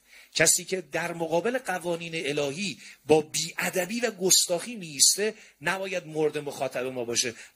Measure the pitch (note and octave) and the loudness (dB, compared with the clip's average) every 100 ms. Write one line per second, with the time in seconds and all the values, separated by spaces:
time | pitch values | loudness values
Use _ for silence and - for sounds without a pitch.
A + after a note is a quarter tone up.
0 | _ - - - D#3+ - F3 F#3 D#3+ D#3+ | _ -20 -8 2 4 4 0 -6 -4 -6
1 | E3+ E3 D#3+ E3+ G#3 B3+ - F#3 F3 E3+ | -4 -4 0 0 0 -2 -4 -4 -2 -4
2 | E3+ D#3+ C3+ D3 C#3+ C#3+ G3 A#2+ - - | -4 -4 -2 0 -2 -2 -6 -8 -16 -12
3 | B2+ D#3 D3+ D3+ D#3+ - F3 F3+ F3+ A#3 | 6 6 6 -6 -6 -4 -4 -2 -2 -2
4 | A#3 F#3 F#3 - - E3+ A3 A#3 E3 C3+ | -2 0 4 4 4 -2 -4 -10 -10 4
5 | - F#3+ G#3+ G#3+ - _ D3+ F#3+ G3 F#3 | 4 4 -2 -4 -20 _ -4 -2 -4 -6
6 | D#3 D#3 D3+ D3+ C#3+ C3+ C3 C3 B2+ B2+ | -4 0 0 0 -8 -4 -4 -2 -4 -4
7 | A#2 A2+ A#2+ - - | -2 -2 -2 -6 -16